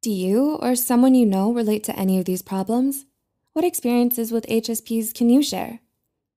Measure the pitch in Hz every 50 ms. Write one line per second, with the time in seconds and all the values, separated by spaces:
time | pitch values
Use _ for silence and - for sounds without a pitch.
0 | - 233 208 185 180 185 196 226 269 294 311 - - 247 254 247 - - 247 240
1 | 247 269 262 254 240 214 196 190 190 214 240 240 226 214 214 214 208 - - -
2 | 196 190 190 185 185 185 185 180 - - 196 190 190 190 220 240 254 277 269 277
3 | - _ _ _ _ _ _ _ _ _ _ 311 320 359 - - - 240 240 240
4 | 240 240 247 - 233 220 233 233 220 - 220 226 226 - 233 220 - - 233 226
5 | 220 214 - - 247 233 240 269 294 - - 185 - - 233 233 _ _ _ _
6 | _ _ _ _ _ _ _